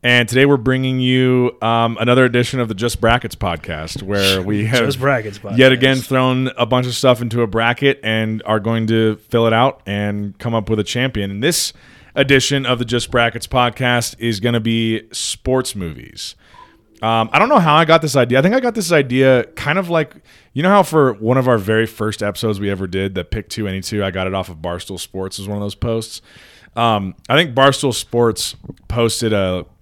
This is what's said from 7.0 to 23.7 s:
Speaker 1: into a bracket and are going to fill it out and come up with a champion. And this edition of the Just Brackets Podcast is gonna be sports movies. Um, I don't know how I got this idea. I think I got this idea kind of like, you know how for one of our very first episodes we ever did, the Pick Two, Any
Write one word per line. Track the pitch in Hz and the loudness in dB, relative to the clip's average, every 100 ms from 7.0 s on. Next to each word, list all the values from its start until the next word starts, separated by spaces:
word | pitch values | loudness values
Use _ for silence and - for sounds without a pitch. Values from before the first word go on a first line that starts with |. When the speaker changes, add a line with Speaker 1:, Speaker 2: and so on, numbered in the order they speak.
| 135 120 | 2 2
Speaker 1:
into | 120 117 | 0 -2
a | 117 | -2
bracket | 101 113 120 139 - | 0 0 2 0 0
and | 107 110 110 110 | -2 -2 -2 -4
are | - 110 | -2 -2
going | 104 113 110 | 0 -2 0
to | 113 110 107 _ | 2 2 -2 _
fill | 117 113 | 0 2
it | |
out | 113 131 - - | 4 2 0 -6
and | 101 104 104 101 95 | -4 -4 -4 -8 -8
come | 120 | -4
up | 117 101 | -4 -2
with | 110 | -2
a | |
champion. | 101 120 127 120 98 | -2 -2 -2 -2 -6
And | 98 | -2
this | 135 175 - - - - - | -2 -2 -4 -8 -20 -20 -12
edition | - 135 135 - 139 131 | -2 4 4 2 -2 -2
of | 123 | -2
the | 120 | -2
Just | 120 - | -4 -2
Brackets | 123 117 113 - | 0 0 -2 -4
Podcast | 127 123 117 127 123 113 - | 0 0 0 -2 0 -2 -6
is | 117 107 | -4 -2
gonna | 117 120 | 0 0
be | 110 113 113 110 - | 0 0 0 -4 -6
sports | - - - - 131 123 | -10 -8 -8 -2 -2 -2
movies. | 104 87 67 - - - - _ - - _ _ _ | -6 -10 -10 -16 -16 -16 -16 _ -20 -20 _ _ _
Um, | 113 113 110 | -2 0 2
I | 147 | 2
don't | 226 | 4
know | 285 | 4
how | 165 151 | 4 4
I | 165 | 4
got | 165 | 2
this | 156 135 | 2 0
idea. | 131 123 | 2 4
I | |
think | 156 | 2
I | 247 | 2
got | 247 226 | -2 -4
this | 175 | 0
idea | 165 131 123 131 127 117 - | 0 2 2 4 4 2 -8
kind | - 170 | -4 -4
of | 180 | -2
like, | 170 147 - _ _ _ | -2 -2 -8 _ _ _
you | - | -2
know | 170 | 4
how | 202 | 4
for | 175 156 135 | 4 4 2
one | 101 110 127 | 2 0 2
of | 127 | 4
our | 117 | 2
very | 95 110 113 | 2 0 0
first | - 107 104 | -2 -6 -4
episodes | 104 98 113 101 | -6 -4 -4 -2
we | 101 | -2
ever | 98 95 | -4 -4
did, | 92 98 95 | -2 -4 -4
the | |
Pick | 87 - 101 | -6 -6 -8
Two, | - | -8
Any | 107 | -6